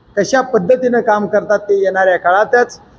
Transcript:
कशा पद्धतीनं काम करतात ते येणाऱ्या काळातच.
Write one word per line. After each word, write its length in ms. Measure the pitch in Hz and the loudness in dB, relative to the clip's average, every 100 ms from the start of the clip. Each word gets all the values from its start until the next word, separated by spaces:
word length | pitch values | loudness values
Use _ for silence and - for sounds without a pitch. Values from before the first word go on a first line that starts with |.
| _ 202 | _ -6
कशा 240 | 185 262 | -2 -2
पद्धतीनं 600 | 254 220 175 254 247 233 | 0 0 0 0 0 0
काम 260 | 233 208 202 | 0 0 0
करतात 320 | 208 208 202 | -2 0 -2
ते 220 | 202 196 | 0 0
येणाऱ्या 360 | 190 185 190 175 | 0 0 0 2
काळातच. 600 | 175 190 214 240 240 - - | 2 2 2 0 0 -6 -20